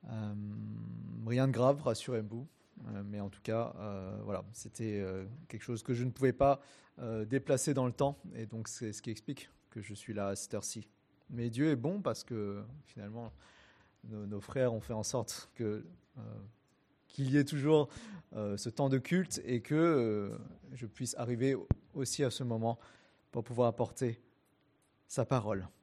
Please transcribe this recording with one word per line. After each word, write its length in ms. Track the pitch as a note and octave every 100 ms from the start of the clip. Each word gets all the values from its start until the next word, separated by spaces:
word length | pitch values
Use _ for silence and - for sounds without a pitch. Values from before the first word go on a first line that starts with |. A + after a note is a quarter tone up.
| -
Euh, 240 | A2+ G#2+ G#2 G#2 G#2+ G#2+ A2 A2 A2+ - A2+ A2+
rien 220 | A#2+ C3+
de 60 |
grave, 280 | A#2 B2+ C#3+
rassurez-vous. 640 | C3+ A2 - A#2+ G#2+ A2+ C#3+ _ _ - -
Euh, 160 | G#2 G2+
mais 160 | G#2
en 80 | G2+
tout 120 | -
cas, 320 | - A2 A#2 -
euh, 420 | G#2 G2 F#2+ G2+ G#2
voilà, 180 | G2 G2
c'était, 480 | A2+ A2+ - A2+ G#2
euh, 260 | F#2+ F#2+ F#2+ B2+ E3+
quelque 160 | A2
chose 180 | - A#2
que 120 | -
je 100 | A#2+
ne 80 | B2+
pouvais 220 | A#2 C3
pas, 260 | B2 C#3 C3+ - - - -
euh, 240 | A#2+ A2
déplacer 500 | G#2+ C3 - C3+ -
dans 120 | C3+ B2+
le 80 |
temps, 240 | A#2+ C#3+ C#3+ - A#2+
et 120 | A2
donc 200 | A2+ A2
c'est 240 | - A2+
ce 100 | G2+
qui 100 | -
explique 380 | A2 - C3+ - _ _
que 120 | -
je 120 | G#2
suis 200 | G2+ -
là 140 | G#2 G2
à 80 | G2
cette 180 | -
heure-ci. 360 | G#2+ - - G#2+ _ _ _ _
Mais 160 | A#2+ A#2+
Dieu 200 | A2+ D3+
est 80 | C#3
bon 240 | B2 G3
parce 240 | E3+ A2 -
que, 360 | A#2 G#2 G2+ G#2+ C#3+
finalement, 480 | - - G2+ A2+ A2+ - - - - - _ _
nos, 220 | - G#2+ G2+
nos 160 | G2+
frères 320 | - C3+ B2+
ont 80 | A2+
fait 100 | F#2
en 120 | A2
sorte 460 | G#2 B2+ A2 - - -
que, 300 | A2+ G#2+ - F3+ _ -
euh, 40 | A2 G#2+ G#2 - _ _ _ _ _
qu'il 240 | - C3+
y 60 | C#3+
ait 80 | C#3+
toujours, 420 | D3+ C#3 D#3 D3 - A3 G3 - -
euh, 220 | G#2 G2+
ce 100 | -
temps 220 | A2+ C#3
de 80 | C3+
culte 440 | B2+ F3 F3+ - -
et 160 | B2
que, 120 | -
euh, 640 | D3+ E3 D3+ A#2 G#2+ G2+ A2 - - -
je 120 | C3 A#2
puisse 300 | - B2 -
arriver 400 | A#2+ A#2+ C3 C3 - - -
aussi 320 | - B2+ - C#3
à 60 |
ce 120 | -
moment 360 | B2 A2+ A2+ A2+ - - _ _ _
pour 140 | - G#2+
pouvoir 240 | A#2 A#2+
apporter 500 | - A2+ - B2+ A2+ - _ _ _ _ _ _ _ _
sa 160 | -
parole. 460 | B2 C3 G#2 G2 F#2 -